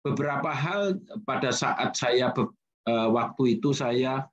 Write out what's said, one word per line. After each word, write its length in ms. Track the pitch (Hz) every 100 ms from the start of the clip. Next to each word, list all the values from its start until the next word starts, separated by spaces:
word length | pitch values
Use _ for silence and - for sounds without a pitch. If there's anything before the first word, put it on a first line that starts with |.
Beberapa 480 | 143 135 143 143 156
hal 480 | 135 160 202 202 190 - 110 107
pada 240 | 131 131
saat 400 | 120 131 - 123
saya 380 | - 123 123 123
be-, 160 | 131 107 - _ _ 117
eh, 220 | 117 113
waktu 480 | 117 117 - 127 110
itu 160 | 143 139
saya 500 | 127 123 127 135 139